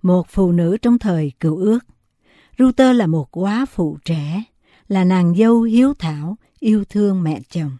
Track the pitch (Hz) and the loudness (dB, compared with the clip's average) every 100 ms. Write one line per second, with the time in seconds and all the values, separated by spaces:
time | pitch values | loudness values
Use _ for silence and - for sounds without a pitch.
0 | 180 180 170 - 185 175 170 202 240 233 | 2 0 0 -2 0 2 0 0 0 0
1 | 220 170 151 - 165 156 196 226 - _ | 0 -2 -4 -4 -4 -2 0 -2 -4 _
2 | _ _ _ _ _ _ 254 254 262 247 | _ _ _ _ _ _ 0 4 4 4
3 | 185 160 139 175 190 214 269 - 165 151 | 2 -2 -4 -6 -4 -4 -6 -4 -4 -6
4 | - 160 147 180 226 _ _ _ _ 196 | -6 -6 -4 -8 -10 _ _ _ _ 0
5 | 180 185 175 170 220 233 226 226 262 285 | 2 2 2 2 4 4 2 2 2 0
6 | 160 151 156 214 _ _ 233 214 202 208 | -6 -8 -10 -12 _ _ -2 0 -2 -2
7 | 202 190 165 151 - 170 151 127 | 0 0 -2 -4 -8 -8 -8 -10